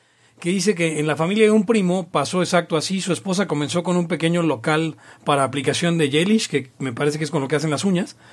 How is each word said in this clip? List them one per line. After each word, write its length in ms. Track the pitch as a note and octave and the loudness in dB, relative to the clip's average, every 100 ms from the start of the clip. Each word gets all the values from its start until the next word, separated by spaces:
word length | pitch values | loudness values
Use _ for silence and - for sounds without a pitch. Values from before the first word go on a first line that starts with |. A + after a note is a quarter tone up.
| _ _ _ _ | _ _ _ _
que 100 | E3+ | -4
dice 240 | F#3+ F3+ | 0 0
que 240 | E3+ E3 D3+ | 0 0 0
en 80 | D3+ | -2
la 80 | |
familia 300 | C#3+ E3 G#3 | 0 0 2
de 80 | G#3+ | 4
un 140 | A3 G3+ | 4 4
primo 420 | A3+ F3+ F#3 F3 | 2 2 0 -2
pasó 320 | D#3 C3+ F3+ | -4 -2 0
exacto 340 | F3 F3+ E3 D#3+ | 2 0 2 -2
así. 240 | C#3+ F#3+ | -2 -4
Su 120 | F3+ | -2
esposa 340 | D#3 G3 F#3 G3 | -4 -2 -2 0
comenzó 360 | D3 C#3+ E3+ | -2 -2 -2
con 120 | F3 F3+ | 0 0
un 120 | E3 | 0
pequeño 340 | D3 E3 F3 | -2 0 0
local 540 | E3 B2 D#3+ D#3 D#3+ - - - | 0 0 0 0 -2 -6 -18 -8
para 200 | - C#3+ | -2 0
aplicación 520 | C3+ C3+ C#3 - E3+ E3+ | 0 0 -2 0 0 2
de 120 | C#3+ | 2
gelish, 380 | D3 F#3 A3 - | 2 2 2 2
que 220 | C#3+ B2+ - | -4 -6 -8
me 140 | C3+ | -8
parece 260 | B2 D3 D#3 | -2 -2 -2
que 60 | |
es 60 | D#3 | -2
con 120 | D#3 | -2
lo 60 | C3+ | 0
que 80 | D3 | -2
hacen 140 | D#3 | 0
las 140 | C#3 | -2
uñas. 320 | G3 F3 - - - | 0 0 -2 -10 -20